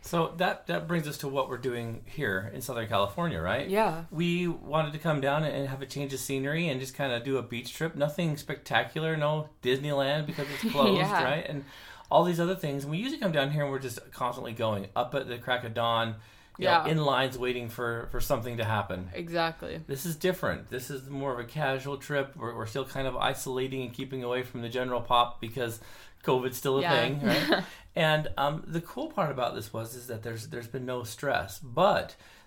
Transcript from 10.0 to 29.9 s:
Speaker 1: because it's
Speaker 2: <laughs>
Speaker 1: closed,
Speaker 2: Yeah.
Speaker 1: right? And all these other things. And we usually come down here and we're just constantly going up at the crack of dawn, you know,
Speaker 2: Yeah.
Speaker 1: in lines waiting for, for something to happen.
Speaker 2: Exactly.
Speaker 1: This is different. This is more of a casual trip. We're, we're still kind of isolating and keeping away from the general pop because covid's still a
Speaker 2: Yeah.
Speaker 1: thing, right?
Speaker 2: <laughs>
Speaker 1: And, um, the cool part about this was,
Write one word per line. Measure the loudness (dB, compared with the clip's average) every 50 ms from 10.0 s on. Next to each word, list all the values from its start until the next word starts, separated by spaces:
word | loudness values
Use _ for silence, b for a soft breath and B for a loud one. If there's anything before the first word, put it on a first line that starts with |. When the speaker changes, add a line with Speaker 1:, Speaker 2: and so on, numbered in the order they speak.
| 2 2 2 0 0
Speaker 1:
because | -2 -4 -4 -4 -4 -4
it's | -2 -2 0
Speaker 2:
<laughs> | 4
Speaker 1:
closed, | 6 6 8 8 6
Speaker 2:
Yeah. | 4 4 4 4 4
Speaker 1:
right? | 4 2 0 -2 -4
And | -6 -6 -8 B B B B B B B B B
all | 6 8 8
these | 8 4 4
other | 2 2 2
things. | 0 -2 -2 -2 -2 -2
And | -2
we | -2 -2
usually | -2 -2 -4 0
come | 0 2
down | 4 4 2 4
here | 2 2 2
and | 2
we're | 0 -2
just | -4 -4 -8 -8 -12 -14
constantly | -6 -2 -2 -2 -2 -4 -6 -8 -2
going | 0 2 2 2 0 -2 -2 0
up | 0 0 0 0
at | -2 -2 -2
the | -6 -6
crack | 0 0 0 0 0
of | -4 -2
dawn, | 0 2 4 4 4 2 0 -2 -6 b b b b b b b 0
you | 2
know, | 4
Speaker 2:
Yeah. | 4 6 4 4
Speaker 1:
in | 2 4 4
lines | 4 4 4 4 2 0 -2
waiting | -2 0 0 0 -2 -6
for, | -4 -2 -2 -2 -2 -2 -4 -4
for | 0 0
something | 2 2 2 0 0 -2 -2 -2
to | 0
happen. | 2 2 0 0 -2 -4 -6 -6 -6 -8
Speaker 2:
Exactly. | -8 -8 -2 0 0 0 0 0 -4 -8 -8 -8 -8 -6
Speaker 1:
This | -6 -6 -4 -2 -4
is | -4
different. | 0 2 0 2 2 0 -2 -2 -2 -6 -8
This | -8 -8 -6 -6
is | -8 -10 -8 -8
more | -6 -4 -2 -2 -2
of | -4
a | -6
casual | -6 -4 -2 0 0 0 -2 -2 -6 -6 -6
trip. | -6 -2 0 0 0 0 -4
We're, | -8 -6 -6 -4
we're | -4 -6
still | -4 -4 -4 -4
kind | -4 -4 -2 -2
of | -2 0
isolating | 0 0 0 0 -2 -4 -4 -2 -2 -2 -2 -2 -4 -4
and | -6 -6
keeping | -8 -8 -6 -6 -4 -2
away | 0 0 0
from | -2 -4 -6 -6 -6
the | -2
general | -2 -2 0 0 0 -2
pop | 2 4 6 6 6 4 2 -6
because | -8 -6 -4 -2 -2 -2 -4 -8 b b b b b b b b 2
covid's | 4 4 4 4 0 -4 0
still | 0 2 4 4
a |
Speaker 2:
Yeah. | 4 4 4 4
Speaker 1:
thing, | 4 2 0 2
right? | 2 4 4 4 4 4 2 2 2 B
Speaker 2:
<laughs> | B B B B 0
Speaker 1:
And, | 2 4 6 4 4 2 0 0 2
um, | 2 2 2 -2 -6
the | -4 -4 -4
cool | -4 -4 -8 -8 -8 -4
part | 0 0 0 0
about | 0 0 0 0 -2
this | -4 -8 -6 -6
was, | -6 -6 -6